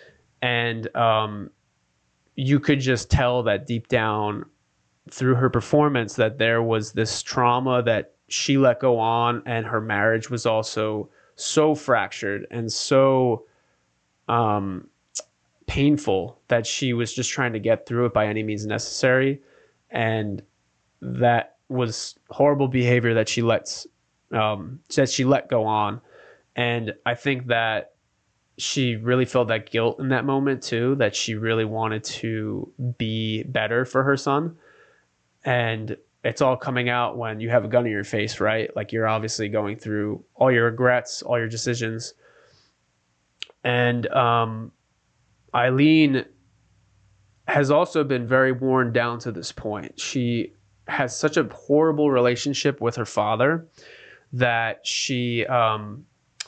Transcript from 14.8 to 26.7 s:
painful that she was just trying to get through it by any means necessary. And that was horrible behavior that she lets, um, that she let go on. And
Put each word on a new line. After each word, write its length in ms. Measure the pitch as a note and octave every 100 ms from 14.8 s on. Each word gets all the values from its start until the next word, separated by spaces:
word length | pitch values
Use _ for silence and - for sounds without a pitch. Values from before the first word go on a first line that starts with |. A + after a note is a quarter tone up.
| - _ _ - - _ _ _ -
painful 720 | C#3 C#3+ D3 - F#2+ G2+ - -
that 180 | A#2 A2
she 280 | - C3
was 200 | A#2 A#2
just 160 | - A#2+
trying 240 | - B2
to 60 | A2
get 260 | G#2+ A2 -
through 200 | A#2+ A#2+
it 80 |
by 120 | G#2+ G#2+
any 160 | G#2+
means 240 | G#2+ G#2+ G#2+
necessary. 760 | G#2+ - - C3 B2+ C3+ C#3 _ _ _ _ _
And 500 | A#2+ A2+ A2+ G#2+ G2 - _ _ _ _ _
that 560 | B2+ B2 A#2+ A#2 - _ -
was 480 | B2+ A#2+ - - - -
horrible 380 | - C#3+ C#3 C3+
behavior 460 | B2+ B2 B2 A#2
that 160 | A2+ A2
she 120 | -
lets, 440 | A#2 G#2+ - - - _ _ _ -
um, 480 | A#2 G#2+ G#2 D#2+ B2+ - -
that 140 | C3+
she 160 | - C3
let 240 | - -
go 160 | A#2+ A2
on. 360 | G#2+ G2+ A2+ - - - _ _ -
And 380 | A#2+